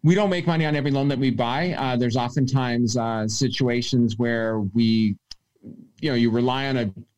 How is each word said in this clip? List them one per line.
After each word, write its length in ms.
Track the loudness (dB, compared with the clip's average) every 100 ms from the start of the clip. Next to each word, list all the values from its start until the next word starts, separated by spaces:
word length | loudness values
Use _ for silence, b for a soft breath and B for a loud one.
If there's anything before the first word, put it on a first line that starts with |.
we 120 | 4
don't 140 | 4 2
make 180 | 0 0
money 200 | 0 2
on 100 | 0
every 140 | 0
loan 180 | 0 0
that 100 | 2
we 120 | 0
buy. 420 | 0 -2 0 -2
Uh, 240 | -2 -2 0
there's 200 | 0 0
oftentimes, 800 | -2 0 0 0 0 0 0 0
uh, 280 | -2 -2 -4
situations 920 | -2 -2 0 0 0 0 0 0 0
where 420 | -2 0 -2 -2
we, 560 | -2 2 2 4 2 -2 _ -20 _ _ -20 -20 -20 _
you 100 | -2
know, 40 |
you 160 | 2 2
rely 360 | 2 0 0 -2
on 100 | -2
a 140 | -4 -6 -20